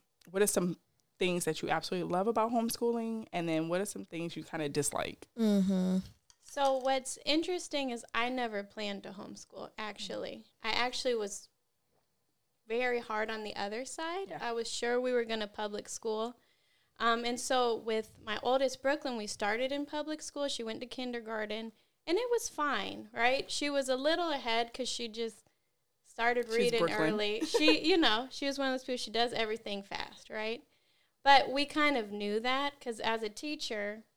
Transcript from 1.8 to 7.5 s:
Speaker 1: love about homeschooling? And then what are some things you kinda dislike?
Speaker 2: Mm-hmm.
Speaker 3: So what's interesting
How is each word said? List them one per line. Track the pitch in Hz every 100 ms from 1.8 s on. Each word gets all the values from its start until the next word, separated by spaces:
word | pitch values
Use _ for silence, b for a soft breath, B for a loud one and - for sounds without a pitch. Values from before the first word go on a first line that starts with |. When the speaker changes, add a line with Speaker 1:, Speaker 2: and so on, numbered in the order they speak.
| - 185 165
Speaker 1:
love | 175 202
about | 226 220
homeschooling? | 240 233 - 233 233 226 220 220
And | 180 170
then | 160 160
what | 175
are | 165
some | 196
things | 196 170 170 165
you |
kinda | 151 160 147
dislike? | 147 143 - - - - -
Speaker 2:
Mm-hmm. | 214 202 190 185 185 185 - - _ _
Speaker 3:
So | - 285 277 262
what's | 254 269 254 -
interesting | - 311 339